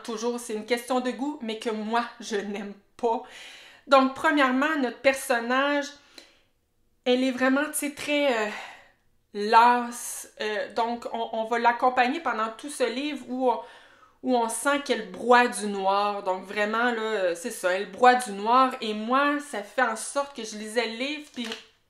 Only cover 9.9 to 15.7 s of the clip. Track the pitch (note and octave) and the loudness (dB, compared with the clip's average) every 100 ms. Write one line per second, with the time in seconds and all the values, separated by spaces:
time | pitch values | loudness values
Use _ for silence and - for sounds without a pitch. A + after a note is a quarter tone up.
9.9 | A#3+ - - - - G#3+ G#3 - G3+ A#3 | -8 -12 -12 -14 -8 -4 -4 -4 -2 -2
10.9 | A#3+ - A#3 A3+ A3+ A3 A#3 A#3 A#3+ B3+ | -4 -6 -6 -4 -4 -2 2 2 4 2
11.9 | B3+ B3 E4 C#4 A3 A3 A3 D4 - A#3 | 4 2 2 -2 -2 -4 -6 -12 -4 -2
12.9 | A#3+ D4 C4+ A#3+ B3+ C4 A3 - - - | -2 -6 -8 -8 -2 0 0 -4 -20 -20
13.9 | _ _ _ B3+ B3 A3+ - C#4+ C#4+ C#4+ | _ _ _ 0 2 2 0 0 0 0
14.9 | A3+ F#3 F#3 A#3 A#3+ B3+ G3 G#3 | -4 -4 -4 6 6 6 0 -4